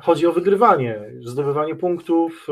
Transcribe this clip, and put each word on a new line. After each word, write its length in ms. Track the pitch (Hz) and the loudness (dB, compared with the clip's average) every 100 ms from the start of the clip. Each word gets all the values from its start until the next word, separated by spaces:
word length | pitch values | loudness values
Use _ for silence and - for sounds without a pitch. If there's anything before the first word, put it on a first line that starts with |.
chodzi 260 | - 156 170 | 0 2 2
o 40 | |
wygrywanie, 800 | 165 180 196 254 180 123 107 104 127 | 0 0 4 4 4 0 -6 -10 -16
zdobywanie 540 | 120 127 143 143 151 160 | -10 -6 -2 -2 -4 -4
punktów, 720 | 175 170 - 165 165 165 - | -4 -4 0 0 0 -4 -4